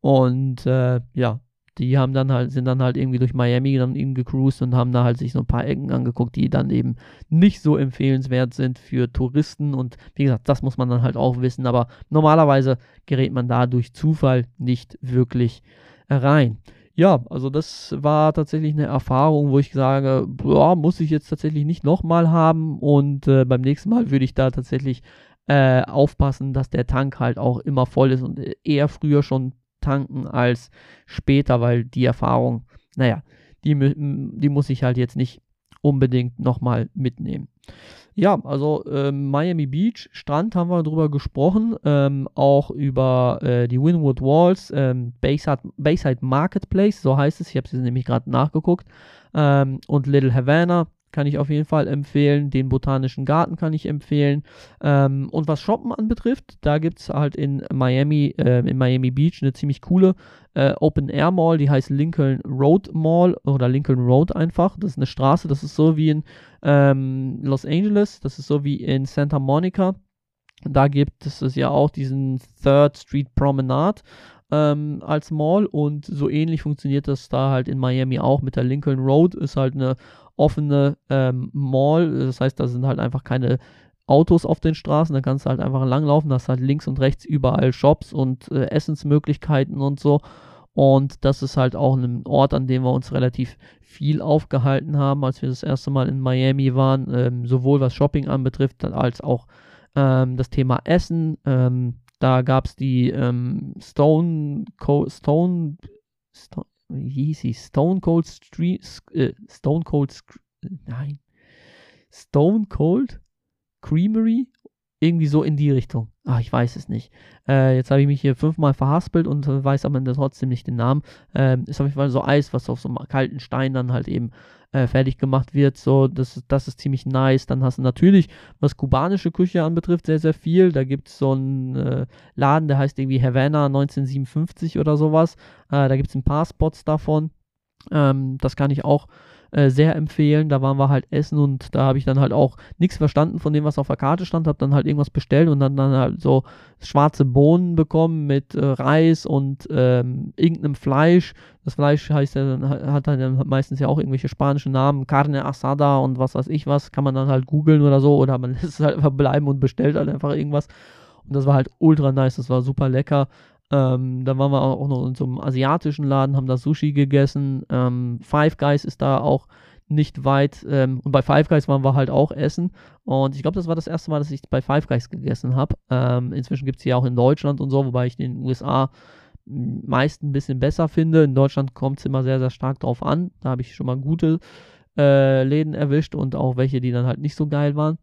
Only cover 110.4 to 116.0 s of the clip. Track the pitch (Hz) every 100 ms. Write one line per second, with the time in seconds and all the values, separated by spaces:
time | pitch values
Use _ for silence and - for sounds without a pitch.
110.4 | _ _ - 185 - 117 143 143 _ _
111.4 | _ _ _ _ _ _ _ - _ 135
112.4 | 156 220 208 - 151 196 269 - _ _
113.4 | _ _ _ _ - 151 196 220 226 226
114.4 | 254 _ _ _ _ _ 160 170 156 147
115.4 | 147 147 147 135 - -